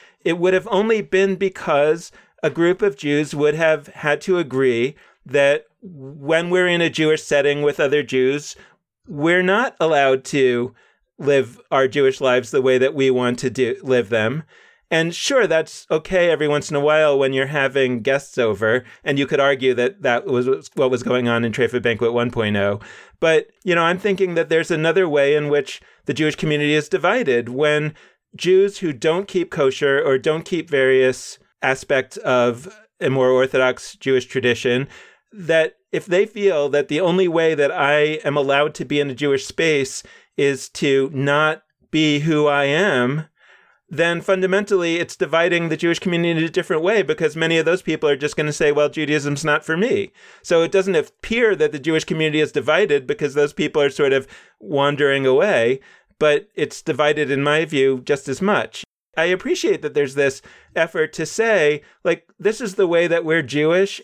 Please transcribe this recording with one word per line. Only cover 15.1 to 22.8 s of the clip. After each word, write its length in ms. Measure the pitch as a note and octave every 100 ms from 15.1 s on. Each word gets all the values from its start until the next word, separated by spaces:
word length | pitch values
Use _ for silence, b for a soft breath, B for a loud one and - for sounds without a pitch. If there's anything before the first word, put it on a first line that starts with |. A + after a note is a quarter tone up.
sure, 340 | E3+ - C4+ F#3+
that's 380 | D#3+ D#3+ - -
okay 400 | D#3+ - F#3 F3
every 160 | D#3 D3
once 220 | D3 -
in 60 | D3
a 60 |
while 380 | D3 D#3 D#3 C#3
when 120 | C3+
you're 140 | C3+ C#3
having 560 | D3 C3+ C3+ C3 B2
guests 360 | A2 C3+ - -
over, 460 | A2+ G2 A2 B2 B B
and 160 | D#3 C#3+
you 80 | C3+
could 120 | C#3+
argue 340 | C#3 C3+ B2+ A#2+
that 260 | B2 -
that 240 | C#3 A#2+ F#3+
was 220 | B2 B2 C#3 - -
what 140 | C3
was 140 | B2
going 240 | A#2+ B2 A#2+
on 160 | A#2
in 80 | A#2
Treifa 300 | G#2+ A2+ B2
Banquet 320 | A#2 A2 A#2
one 180 | A#2+ A#2+
point 240 | A#2+ G#2+ G#2
oh. 240 | G2+ G#2